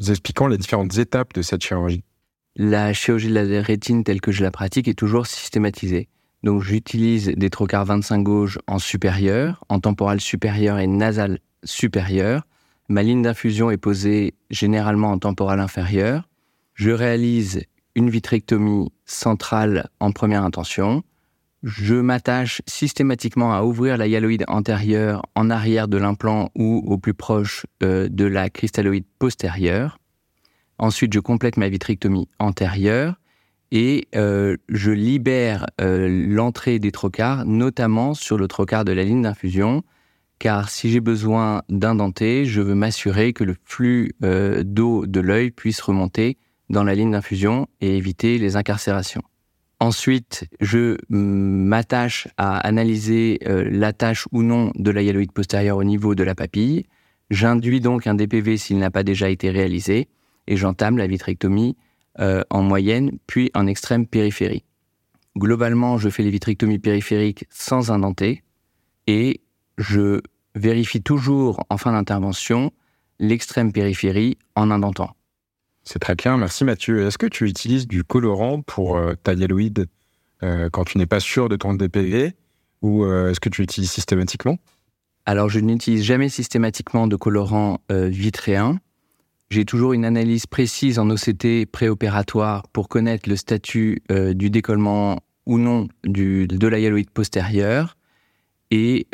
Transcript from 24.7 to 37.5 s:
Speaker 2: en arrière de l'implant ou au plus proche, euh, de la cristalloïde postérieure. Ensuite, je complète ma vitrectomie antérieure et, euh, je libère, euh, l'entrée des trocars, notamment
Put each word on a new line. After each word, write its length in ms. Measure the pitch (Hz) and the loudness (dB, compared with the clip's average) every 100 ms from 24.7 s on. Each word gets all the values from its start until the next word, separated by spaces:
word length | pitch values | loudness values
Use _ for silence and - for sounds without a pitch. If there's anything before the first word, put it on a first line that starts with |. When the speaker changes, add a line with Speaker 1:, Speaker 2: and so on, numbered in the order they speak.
| 104 107 107 107 104 - | 0 2 2 2 -2 -4
Speaker 2:
en 160 | 110 113 | 0 2
arrière 380 | 113 110 110 107 | 2 0 0 2
de 80 | 98 | 0
l'implant 560 | 101 101 110 107 - | 0 0 0 0 -2
ou 300 | - 110 113 104 | 0 0 0 0
au 120 | 98 | -2
plus 160 | 110 | -2
proche, 520 | 101 - 107 101 - - - | -2 0 0 -2 -6 -12 -4
euh, 260 | 95 92 95 | 0 0 0
de 160 | 95 | 0
la 240 | 101 98 95 | 0 0 -2
cristalloïde 580 | - 110 - 98 98 95 - | -4 -4 0 0 0 -4 -2
postérieure. 800 | 127 - 92 92 85 95 147 - _ _ _ _ _ _ _ - | -2 -2 -4 0 0 0 -4 -8 _ _ _ _ _ _ _ -2
Ensuite, 340 | 110 - 117 | 0 2 2
je 60 | 104 | 0
complète 380 | 95 120 120 113 | 0 0 0 0
ma 120 | 98 | 0
vitrectomie 600 | 95 - 104 104 95 - - | -2 -4 -2 0 0 -2 -2
antérieure 800 | 104 92 92 95 98 117 156 180 _ _ _ _ - | -2 0 -2 0 2 2 -2 -6 _ _ _ _ -2
et, 340 | 113 123 143 - | 0 2 0 -2
euh, 420 | 110 104 101 101 - - | 0 2 2 2 -2 -4
je 240 | 110 104 | -2 2
libère, 760 | 104 113 139 127 131 120 101 - - | 2 2 2 2 0 0 -2 -6 -2
euh, 260 | 95 92 92 92 80 | 0 2 2 0 2
l'entrée 500 | 104 120 - 127 117 | 2 0 -2 -2 0
des 140 | 101 | 0
trocars, 520 | - 98 - 117 135 | -2 -4 -2 -2 -2
notamment 720 | 117 | 0